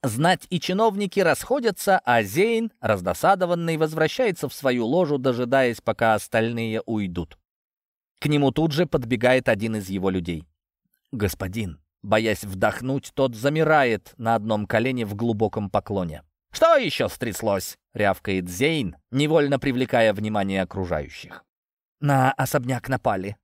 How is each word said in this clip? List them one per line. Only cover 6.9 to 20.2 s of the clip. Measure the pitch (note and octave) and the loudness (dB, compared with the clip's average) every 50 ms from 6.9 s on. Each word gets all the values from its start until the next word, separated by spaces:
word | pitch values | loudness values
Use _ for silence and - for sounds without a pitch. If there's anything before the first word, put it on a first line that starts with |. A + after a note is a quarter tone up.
| A2+ G#2+ G#2 F#2+ F2 F2 E2+ - - _ _ _ _ _ _ _ _ _ _ _ _ _ _ _ _ _ | -2 -2 -2 -2 -4 -6 -8 -8 -10 _ _ _ _ _ _ _ _ _ _ _ _ _ _ _ _ _
К | - | -2
нему | D3+ D3+ D3 C#3+ C3+ | 0 2 4 2 2
тут | A#2+ - D#3 E3 | 2 2 0 0
же | C#3+ D3 F3 | 2 0 -2
подбегает | - - D3+ B2 A2+ B2+ A2 A2+ B2 B2+ C3 B2+ | 0 0 -4 -2 -2 -2 2 4 4 4 4 4
один | - A2+ G2 G#2+ A2+ A2 | 2 0 0 0 -4 -4
из | G#2+ G2 F#2 | -4 -6 -4
его | F#2+ G2 F2+ F#2+ | -4 0 0 0
людей. | F#2+ F#2 E2+ E2+ E2+ D#2 D#2+ _ _ _ _ _ _ _ _ _ _ _ _ _ | 0 0 -2 -4 -6 -8 -8 _ _ _ _ _ _ _ _ _ _ _ _ _
"Господин", | - A2+ G#2 F#2+ - - G2 F2+ F#2 A#2 A2 F#2 D#2 D2 _ _ _ _ | -4 -2 -2 -2 -2 -4 -8 -6 -4 -6 -6 -6 -8 -14 _ _ _ _
боясь | - G#2 G#2 A2 A2+ A2 G#2 - - | -4 0 2 2 4 2 0 -2 -4
вдохнуть, | G2+ F#2 F#2 G2+ G#2+ - - A#2 C3 C3+ C#3 - - _ | -12 -4 0 0 0 0 -2 -4 -4 -4 -4 -4 -6 _
тот | - C3+ C3 A#2 | 0 0 0 0
замирает | G#2+ A2+ C#3+ D3+ D#3 D#3+ D3+ D#3 D3+ C3+ B2 A2+ G2 _ - - | -2 -2 0 2 2 2 4 4 4 4 4 0 -2 _ -12 -16
на | - A#2 A2+ A#2 | -6 -2 0 0
одном | A2+ G#2 A2 G#2+ G#2+ G#2 | 0 0 0 -2 -2 -2
колене | - - A2 A#2 C3 C3 B2 A#2 | 0 0 0 0 0 0 -2 -4
в | G2+ G#2 | -4 -4
глубоком | G2 A#2+ A#2+ A#2 G#2 A2 G#2 - A2+ G#2 G2 | -2 0 0 2 2 0 0 0 -4 -6 -2
поклоне. | - F2+ - - G#2 G2 F#2 E2 D2+ D2 - _ _ _ _ _ | -2 -4 -2 -2 -4 -4 -4 -4 -8 -12 -16 _ _ _ _ _
"Что | - - D#4 E4 E4 | 0 2 4 6 6
ещё | D4 B3 E3+ - - B2 | 4 4 0 0 0 -2
стряслось?" | G#2 - - - A2+ F#2+ - - A2 G2 F#2+ F#2 - - _ _ _ _ | -2 -2 -4 -6 -6 -6 -2 0 0 0 0 -2 -6 -14 _ _ _ _
рявкает | - G#2 G2+ F#2 - _ - G2 F#2+ F2+ F2+ | 0 2 2 2 0 _ -2 -2 -2 -2 -4
Зейн, | F2+ F2+ B2 D3+ E3 D#3 A#2+ F2+ D#2+ _ _ _ | -4 -2 0 0 0 0 -2 -4 -6 _ _ _
невольно | A#2 C3 D3 D3+ D#3 D#3+ C#3+ C#3 C#3+ B2+ | -2 0 0 4 4 2 4 2 0 0
привлекая | - C#3+ B2 B2 B2+ A#2+ - A#2+ A2+ A2 G2+ | 0 -2 0 0 -2 0 2 4 4 4 2
внимание | G2 | 0